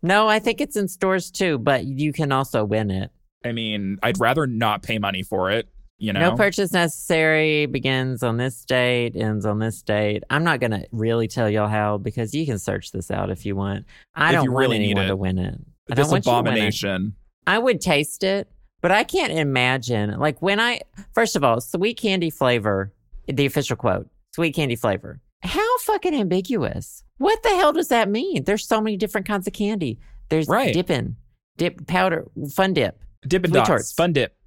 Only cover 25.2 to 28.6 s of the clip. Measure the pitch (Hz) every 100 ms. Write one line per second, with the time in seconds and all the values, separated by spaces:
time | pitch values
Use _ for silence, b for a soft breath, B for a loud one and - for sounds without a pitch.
25.2 | _ _ 185 311 440 494 - 415 370 302
26.2 | 196 185 190 240 131 - - - - _
27.2 | 285 440 466 370 330 302 359 240 202 208
28.2 | 359 320 135 208